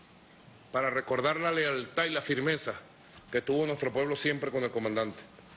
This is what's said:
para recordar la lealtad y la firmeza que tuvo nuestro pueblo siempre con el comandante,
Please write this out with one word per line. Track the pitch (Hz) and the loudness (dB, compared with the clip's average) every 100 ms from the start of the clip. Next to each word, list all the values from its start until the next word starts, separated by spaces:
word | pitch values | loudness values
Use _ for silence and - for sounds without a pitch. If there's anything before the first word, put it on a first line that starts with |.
| - - - - - - - | -20 -20 -20 -20 -20 -20 -4
para | 127 135 | 0 0
recordar | 127 - 127 139 156 | 0 0 2 2 2
la | 170 | 2
lealtad | 165 147 135 120 - | 2 2 0 -2 -2
y | 165 | 0
la | 151 | 0
firmeza | 139 127 147 151 120 101 - - - - - | 0 0 2 0 -2 -6 -12 -20 -20 -20 -4
que | 123 | -2
tuvo | - 143 151 | 2 2 2
nuestro | 143 127 | 0 -2
pueblo | 117 143 139 | 0 0 0
siempre | 147 143 139 | 0 0 -2
con | 131 123 | 0 0
el | |
comandante, | 117 110 110 107 - - - - | 0 0 0 -2 -6 -16 -20 -20